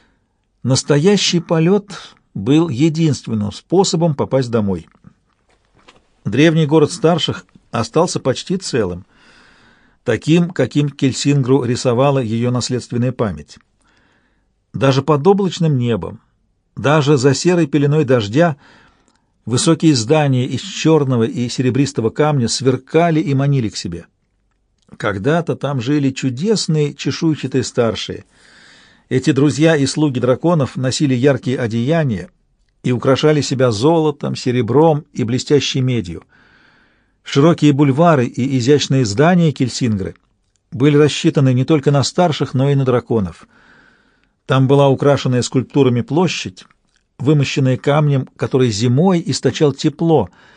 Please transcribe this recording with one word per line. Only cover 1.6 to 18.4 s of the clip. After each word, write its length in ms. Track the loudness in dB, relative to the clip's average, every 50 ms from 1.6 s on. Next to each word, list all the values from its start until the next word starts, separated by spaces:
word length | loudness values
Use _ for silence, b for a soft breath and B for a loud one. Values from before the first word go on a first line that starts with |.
| 2 2 2 0 -2 -6 -14 -20 -20 -20 -20 _ _ _ -12
был 340 | -4 0 2 2 2 2 0
единственным 800 | 0 0 0 0 2 2 0 0 0 -2 -4 -6 -4 -4 -4 -6
способом 640 | -8 -12 -6 _ 0 0 2 0 0 0 0 0 0
попасть 360 | -2 -2 -2 0 -2 0 0
домой. 360 | -2 -2 -2 -2 -4 -6 -8 _ _ _ _ -20 _ _ _ _ _ _ _ _ _ _ _ _ _ _ _ -20 _ _ _ _ _ _ -8
Древний 400 | -4 0 2 2 4 2 2 2
город 260 | 2 4 4 2 2
старших 540 | 0 0 0 0 0 0 -2 -4 -6 -8 -12 _ -20 _ _ _
остался 480 | -6 -6 -4 -2 0 0 0 0 -2 -4
почти 380 | -2 -4 -4 -4 -6 -6 -6
целым, 480 | -6 -6 -4 -2 -2 -2 -2 -6 -10 -14 b b b b b b b b b b b b b b b b b b b _
таким, 460 | -4 -4 -2 0 2 2 2 2 0
каким 400 | -2 -4 -4 -2 0 -2 -2 -2
Кельсингру 760 | -2 -2 -2 -2 -2 -2 0 0 0 2 2 2 2 2 2
рисовала 560 | -2 -4 -2 -2 0 0 2 2 2 0 0
её 320 | -2 -2 -2 -2 -2 -2
наследственная 640 | -2 -2 -4 -4 -6 -6 -6 -6 -4 -2 -2 -2 -2
память. 440 | -4 -4 -4 -6 -8 -12 -18 -20 -20 _ _ _ _ _ _ _ _ _ _ _ _ _ _ _ _ _ _ _ _ _ _ -4
Даже 280 | 0 0 2 2 2
под 240 | 2 2 0 2 4
облачным 520 | 2 2 2 0 -2 -2 -2 0 0 0
небом, 420 | 0 0 0 -2 -2 -4 -8 -12 -16 _ _ _ _ _ _ _ _ _ _ _
даже 420 | -4 0 0 2 2 2 2 2
за 160 | 4 4 2 2
серой 340 | 2 0 0 2 2 0
пеленой 380 | 0 0 0 0 2 2 0 2
дождя 520 | 2 2 0 0 0 0 2